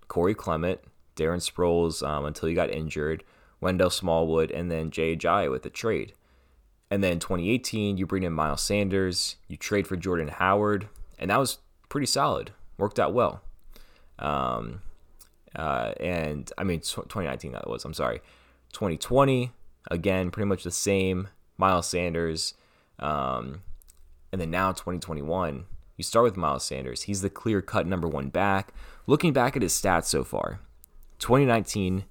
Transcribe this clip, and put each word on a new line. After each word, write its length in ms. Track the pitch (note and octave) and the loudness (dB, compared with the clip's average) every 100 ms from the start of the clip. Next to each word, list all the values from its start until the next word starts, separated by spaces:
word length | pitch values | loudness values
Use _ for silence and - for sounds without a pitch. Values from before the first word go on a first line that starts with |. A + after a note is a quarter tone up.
| - | -6
Corey 280 | - F2+ | 0 2
Clement, 460 | A2 - D#2+ F2 - - _ - - | 2 -2 0 0 -2 -6 _ -18 -2
Darren 240 | D#2+ F2 | 0 0
Sproles, 640 | - - F2 E2+ E2+ D#2 C#2+ | -2 0 4 4 2 0 -2
um, 180 | D2+ | -2
until 240 | D2 D2+ E2 | -4 -2 0
he 60 | |
got 160 | E2+ E2 | 2 0
injured, 540 | - D#2 D2+ D2+ D#2+ - _ - - | 0 -4 -2 -2 -4 -8 _ -20 -4
Wendell 300 | F2+ F#2 F2+ | 0 4 2
Smallwood, 600 | - F2+ E2 E2 D#2+ D#2+ | 2 2 2 4 4 2
and 200 | - F2 | 0 -2
then 200 | D#2+ D#2+ | -2 -2
Jay 260 | D#2+ D#2+ E2 | 0 0 0
Ajayi 340 | E2+ G2 D#2+ | 2 2 2
with 120 | C2 | -2
the 80 | - | -6
trade. 420 | - A2+ F2+ G#1 - _ _ _ _ _ _ - | -4 -2 0 -2 -12 _ _ _ _ _ _ -4
And 120 | G2+ | 0
then 160 | F#2+ E2+ | 2 0
twenty 300 | - F2+ F2 | 0 -2 2
eighteen, 480 | B2 - A2 G#2 F#2+ | 0 0 -2 0 0
you 100 | F#2 | 0
bring 160 | F#2+ | 0
in 120 | F2+ | 0
Miles 260 | D#2+ D#2 C#2+ | 0 0 0
Sanders, 760 | - G#2 G2 G2 F#2 F2+ - - - | 0 2 4 2 2 0 -4 -6 -12
you 80 | D#2 | -10
trade 300 | - G#2 F#2 | 0 0 2
for 100 | F2+ | -2
Jordan 320 | F#2 F2 D2+ | 0 0 -2
Howard, 600 | - F#2 G2+ G#2 G#2 G#2+ - - - | 2 4 6 4 0 -2 -12 -16 -8
and 120 | F2+ | 0
that 80 | A2+ | 2
was 200 | C3+ - _ _ - | 2 -2 _ _ -8
pretty 180 | D3 C3 | -4 0
solid. 440 | C#3 D3 D2+ - - - - | 0 0 0 -4 -14 -16 -2
Worked 200 | G#2 - | -2 2
out 160 | D#2+ | 2
well. 280 | A2+ G2+ - - - - - - - - - | 4 2 0 -14 -16 -18 -20 -20 -20 -20 -8
Um, 640 | D2 D2 B1+ A#1 A1+ D#2 - - - - - _ _ | -2 0 0 -2 -6 -10 -10 -12 -20 -20 -20 _ _
uh, 380 | - D#2 C2 A1+ - | -6 -2 0 -2 -4
and, 500 | E2 F2 D2+ D2 - - | -2 -2 -2 -4 -8 -6
I 60 | |
mean, 160 | F#2+ E2 | -2 -2
tw-, 280 | - - - | -2 -8 -8
twenty 200 | G#2+ D#2+ | -6 -4
nineteen 240 | C2 C#2+ | -6 -8
that 160 | A#1+ - | -10 -8
was, 160 | B1 | -8
I'm 100 | - | -8
sorry. 260 | D#2 C2 A1+ - - _ _ _ | -4 -2 -4 -10 -20 _ _ _
Twenty 240 | - G2+ D#2 | -6 -4 -2
twenty, 560 | - C3 C3+ C3 B2 - - - - | 0 4 6 4 0 -8 -20 -18 -6
again, 420 | F2 G2 F#2 F2+ | -2 2 2 0
pretty 160 | G#2+ G2+ | -2 0
much 160 | F#2 | 0
the 80 | F2 | -2
same, 560 | - G2+ G2 F#2 F2+ G2 - - - | -2 2 2 2 0 -4 -12 -20 0
Miles 300 | F#2+ F2+ - | 2 4 2
Sanders. 680 | F2+ F2 E2 E2+ D#2+ - - _ _ _ - | -2 0 0 -2 -2 -4 -8 _ _ _ -8
Um, 640 | D2 D2 C2 B1+ B1 D2+ - - - - - - - | -4 -2 0 -2 -6 -10 -10 -12 -14 -20 -20 -20 -8
and 80 | F#2+ | -4
then 100 | E2 | -2
now 220 | E2+ F#2+ | 0 0
twenty 260 | F#2 - F2+ | 0 -6 -8
twenty-one, 680 | E2+ D#2 C#2+ F2+ F2 C2+ - - - - | -6 -6 -2 -2 -2 -4 -10 -14 -14 -10
you 60 | |
start 220 | - A2+ | 0 4
with 120 | A#2+ F#2 | 4 4
Miles 280 | D#2+ C2+ | -2 -2
Sanders. 380 | - C2+ C2 A#1+ | -4 -6 -6 -8
He's 200 | - G2 | -4 -2
the 80 | G2 | -2
clear-cut 560 | - A#2 G2+ - G#2 E2 | -2 0 0 0 -2 0
number 220 | F#2 E2 | 0 -2
one 220 | C#2+ C#2 | -2 -2
back. 420 | E2+ G2 G2 - - - - - | 0 2 2 -2 -12 -16 -10 0
Looking 260 | D3 F3 | 2 4
back 220 | C3 B2 | 4 2
at 80 | C3+ | 2
his 100 | F#2 | 0
stats 340 | - G2 E2+ - | 2 2 2 2
so 180 | C#2+ | 0
far, 360 | B1+ G1+ G1+ - - - - - - - | 0 -2 -4 -6 -14 -20 -20 -20 -20 -10
twenty 240 | - C3 | 4 6
nineteen, 600 | C3+ A#2 G2+ G#2+ F#2 F#2+ - | 6 4 2 0 0 0 -4